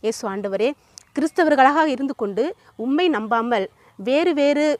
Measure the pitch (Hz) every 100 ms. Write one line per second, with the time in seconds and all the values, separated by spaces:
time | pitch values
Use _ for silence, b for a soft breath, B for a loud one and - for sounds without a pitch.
0 | 214 220 220 196 202 190 233 302 B B
1 | B - 302 - 311 285 262 294 311 254
2 | 269 240 208 196 285 - b - 233 285
3 | 359 302 220 226 233 233 190 b b -
4 | 202 277 349 294 285 294 302 285